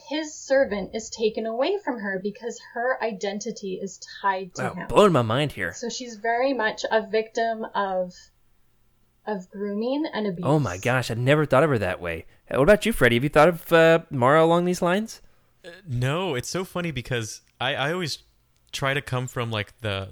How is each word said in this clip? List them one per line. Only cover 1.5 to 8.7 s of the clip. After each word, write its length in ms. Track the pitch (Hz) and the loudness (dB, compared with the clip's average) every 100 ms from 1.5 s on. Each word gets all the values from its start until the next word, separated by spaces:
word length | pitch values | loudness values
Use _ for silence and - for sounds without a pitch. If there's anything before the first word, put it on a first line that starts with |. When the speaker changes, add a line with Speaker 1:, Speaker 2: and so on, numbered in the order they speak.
| 226 302 403 | -2 0 -2
Speaker 1:
from 220 | 311 240 | -4 -4
her 200 | 202 190 | -4 -4
because 380 | 202 202 240 226 - | -6 -6 -10 -10 -10
her 280 | 240 254 254 | -4 -2 0
identity 720 | 226 196 202 202 226 - 196 185 | -2 -4 -6 -6 -8 -8 -8 -8
is 180 | 196 - - - | -8 -12 -18 -4
tied 320 | 196 190 185 - | -2 -2 -4 -6
to 80 | |
Speaker 2:
Wow, 100 | 123 | -6
Speaker 1:
him. 140 | 180 - | -6 0
Speaker 2:
blowing 240 | 123 202 | 6 6
my 80 | 147 | 6
mind 320 | 113 123 147 | 2 0 -2
here. 180 | - 87 | -4 -6
Speaker 1:
So 140 | - 233 | -6 -8
she's 280 | - 247 214 | -8 -12 -6
very 360 | 226 233 269 | -2 0 0
much 300 | 247 214 208 - | 0 -2 -4 -2
a 140 | 220 202 | -2 0
victim 600 | 220 220 - 226 220 220 196 | -2 -2 -2 -2 -4 -6 -4
of, 380 | 196 185 180 - - _ _ _ _ | -2 -2 -4 -8 -20 _ _ _ _